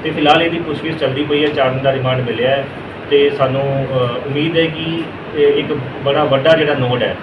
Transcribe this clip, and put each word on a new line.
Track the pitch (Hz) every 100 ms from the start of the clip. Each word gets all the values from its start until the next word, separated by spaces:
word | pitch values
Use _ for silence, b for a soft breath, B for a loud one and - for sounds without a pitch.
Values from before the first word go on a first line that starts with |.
ਤੇ | 160
ਫਿਲਹਾਲ | 156 147 160
ਇਹਦੀ | 170 170
ਪੁੱਛਗਿੱਛ | 165 143 156 160
ਚੱਲਦੀ | 135 135
ਪਈ | 147 147
ਹੈ, | 147
ਚਾਰ | 147 131
ਦਿਨ | 131
ਦਾ | 135
ਰਿਮਾਂਡ | 131 127 127
ਮਿਲਿਆ | 120 110 127
ਹੈ | 139 135 - - - -
ਤੇ | 143 143
ਸਾਨੂੰ, | 143 131 135 139 135 131
ਅ, | 127 123 123 147
ਉਮੀਦ | 143 160 160
ਹੈ | 160
ਕਿ | 156 160 165 156 - -
ਇਹ | 147 143
ਇੱਕ | 147 151 143 - 143
ਬੜਾ | 139 143
ਵੱਡਾ | 147 135 160
ਜਿਹੜਾ | 160 147
ਨੋਡ | 139 123 123
ਹੈ | 104 95